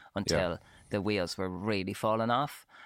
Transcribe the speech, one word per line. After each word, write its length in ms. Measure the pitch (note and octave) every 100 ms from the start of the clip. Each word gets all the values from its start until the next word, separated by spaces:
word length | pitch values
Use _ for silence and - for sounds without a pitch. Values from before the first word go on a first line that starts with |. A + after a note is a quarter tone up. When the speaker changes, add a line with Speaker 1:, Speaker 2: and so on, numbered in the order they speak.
| -
Speaker 1:
until 360 | G2+ G2+ E2 F2
Speaker 2:
Yeah. 60 | E2 - - -
Speaker 1:
the 100 | G#2
wheels 380 | F#2+ G#2 F2 -
were 100 | F#2+
really 460 | F2+ G#2 G2+ F#2+
falling 340 | G2+ A2 A2 A2+
off. 360 | A#2+ C#3+ - - -